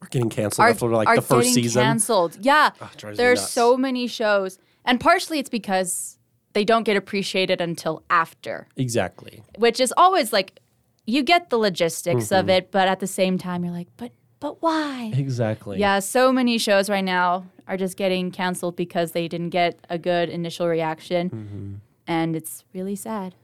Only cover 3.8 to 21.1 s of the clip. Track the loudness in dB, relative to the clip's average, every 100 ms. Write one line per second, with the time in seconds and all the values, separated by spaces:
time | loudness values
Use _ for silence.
3.8 | 2 -2 -4 -2 2 2 0 -8 _ _
4.8 | -2 2 4 2 2 -6 -4 -6 -2 -2
5.8 | -2 -6 -10 -16 _ _ _ -2 4 2
6.8 | 4 0 0 -4 -4 -2 0 0 -2 -4
7.8 | -6 -6 -2 0 0 -6 -12 -12 -10 -6
8.8 | -2 -2 -2 -6 -20 -20 -18 -2 0 2
9.8 | 0 4 4 4 2 0 -2 -8 _ _
10.8 | _ _ -4 -2 2 2 2 0 0 2
11.8 | -2 -2 -2 -2 2 2 4 2 2 0
12.8 | 0 0 -4 -2 0 0 -4 -6 -6 -8
13.8 | -12 -16 -18 _ _ _ -12 -4 -2 0
14.8 | -2 -6 -6 -4 -4 -2 -2 -4 -6 -2
15.8 | 0 0 0 2 4 4 2 0 2 2
16.8 | 2 0 0 0 2 0 -4 _ -8 -4
17.8 | -4 -2 -2 0 -2 -4 -4 -4 -6 -6
18.8 | -4 -2 -2 -2 -4 -4 -4 0 0 -2
19.8 | -8 -6 -2 0 -2 -4 -6 -4 -2 0
20.8 | -2 -6 -4